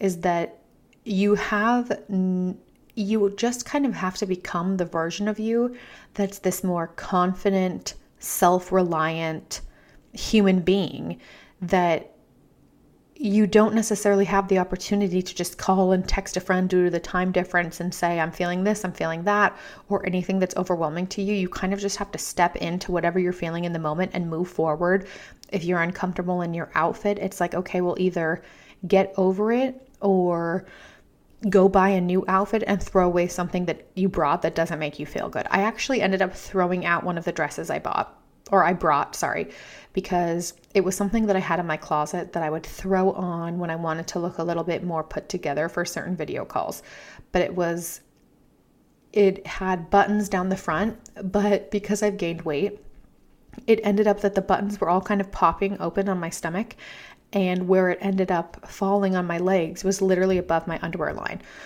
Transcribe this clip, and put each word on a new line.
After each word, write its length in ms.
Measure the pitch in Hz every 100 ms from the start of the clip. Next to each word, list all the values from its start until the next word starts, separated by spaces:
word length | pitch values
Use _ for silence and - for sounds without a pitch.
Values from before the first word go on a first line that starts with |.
is 200 | 196 175
that 360 | 180 170 170 - _ _ _ _
you 320 | - 190 202 208
have 540 | - 208 226 247 240 - -
n-, 480 | 190 185 180 180 190 _ _ _ -
you 340 | 196 220 202 202
just 280 | 233 247
kind 220 | - 294 277
of 80 |
have 220 | 170 185 185
to 100 | 190
become 500 | 180 - 180 180 190
the 80 |
version 440 | 170 165 165 170 208
of 100 | 208
you 380 | 220 233 247 247 - - -
that's 260 | - 196 -
this 240 | 185 185
more 240 | 190 175 165
confident, 1040 | - - 180 180 185 208 190 185 170 - - _ _
self-reliant 1400 | - - 180 180 180 190 175 160 156 165 165 160 - - - - _ - _
human 480 | - - 220 196 185
being, 600 | 170 196 180 - 160 170 - - - -
that 500 | 175 185 175 160 - - _ _ _ _ _ _ _ _ _ -
you 280 | 240 208 214
don't 280 | 214 214
necessarily 520 | 220 220 202 208 202 196
have 200 | 196 190
the 100 | 190
opportunity 640 | 180 185 - 202 202 180
to 120 | 185
just 220 | - 175 -
call 360 | - 190 185
and 140 | 185 185
text 300 | - 185 185
a 40 |
friend 280 | - 185 185
due 160 | 180
to 60 | 175
the 100 | 170
time 320 | 170 185 185
difference 480 | 180 175 175 165 -
and 140 | 175
say, 260 | - 170 170
"I'm 100 | 160
feeling 320 | - 175 180
this, 220 | 196 208
I'm 80 | 185
feeling 320 | - 165 165
that," 320 | 180 202 202 - - - -
or 160 | 196
anything 340 | - 180 180 190
that's 160 | 185 -
overwhelming 480 | 180 175 156 165 185
to 160 | -
you. 120 | 196
You 140 | 208 180
kind 240 | - 208
of 80 | 196
just 160 | 202 -
have 160 | 196
to 60 | -
step 380 | - - 175 -
into 360 | 170 180 -
whatever 260 | 175 170 185
you're 140 | 180
feeling 320 | 180 170 170
in 80 | 175
the 60 | 170
moment 320 | 156 156 185
and 160 | 180 170
move 200 | 165 180
forward. 580 | - 160 156 175 190 - - - - -
If 140 | 196
you're 160 | 170 180
uncomfortable 640 | 170 185 190 180 175 180
in 100 | 170
your 180 | 170 -
outfit, 440 | 165 165 - 208 202
it's 220 | 185 -
like, 140 | 175
okay, 260 | - 180 180
well, 160 | 175 175
either 440 | 185 175 160 165 - - - - 170
get 280 | 190 190 -
over 340 | 185 190 214
it 380 | 240 262 254 - -
or 640 | 202 190 180 170 170 185 - - - - _ _ _ - 208
go 220 | 190 190
buy 180 | 190 190
a 120 | 190
new 200 | 180 185 185
outfit 360 | 190 202 220 -
and 160 | 196
throw 240 | - 196 180
away 220 | 175 175
something 360 | - 175 180
that 220 | 175 156 -
you 160 | - 190
brought 320 | 185 147 139
that 120 | 160
doesn't 240 | 165 165 156
make 200 | 151 -
you 80 | 147
feel 240 | - -
good. 160 | - -
I 120 | 190
actually 400 | 208 226 - 262
ended 180 | 190 190
up 140 | 185
throwing 500 | - - 190 180 180
out 180 | 170 170
one 140 | 175 170
of 80 |
the 80 | 165
dresses 380 | 170 147 - 160
I 80 | 147
bought, 420 | - - - - _ _ -
or 100 | 196
I 120 | 165
brought, 420 | 180 170 143 - -
sorry, 320 | 156 160 170 - - - -
because 640 | - 190 175 170 170 170 - _
it 100 | 202
was 100 | 180
something 320 | 190 202 226 214
that 100 | 190
I 40 |
had 180 | 151 170
in 80 | 170
my 100 | 156
closet 560 | - 151 151 175 165
that 100 | 175
I 80 | 156
would 160 | 160 -
throw 460 | - 190 190 190
on 460 | - 185 170 170 175
when 120 | 175
I 60 | 165
wanted 300 | 165 160 165
to 100 | 175
look 200 | 170 170
a 60 |
little 180 | 165 165
bit 220 | 165 170
more 180 | 180 160
put 260 | 156 - -
together 400 | 180 160 147 165
for 160 | 175
certain 300 | 170 - -
video 300 | 175 147 139
calls. 380 | - - - - - - - - -
But 100 | 185
it 120 | 175
was, 480 | 180 170 170 170 - _ _ _ _ _ _ _ _ _ _ _
it 340 | 214 196 185 -
had 420 | - 185 180 165
buttons 400 | 202 202 208 196
down 200 | 185 185
the 80 | 190
front, 420 | - 160 220 226 - - 190
but 380 | 208 202 202 -
because 320 | 208 196 208
I've 160 | 208 196
gained 240 | 170 165
weight, 360 | 160 143 196 - - - - _ _ _ _ - -
it 140 | 220
ended 240 | 208 202 214
up 140 | 202
that 140 | 202
the 80 | 196
buttons 380 | 185 185 202 208
were 100 | 175
all 100 | 180
kind 200 | 190 202
of 120 | 196
popping 480 | - 170 170 196 196
open 280 | 175 202 196
on 100 | 180
my 80 | 165
stomach, 480 | - 170 175 226 - - - - - _
and 340 | 196 185 180 180
where 240 | 190 185
it 80 | 175
ended 300 | 196 190 185
up 360 | 175 175 - -
falling 480 | - 196 202 196 185
on 100 | 180
my 100 | 170
legs 440 | 180 190 165 175
was 180 | 190 190
literally 380 | 190 185 190 185
above 280 | 180 165 170
my 100 | 165
underwear 320 | 170 170 147
line. 300 | - - - - -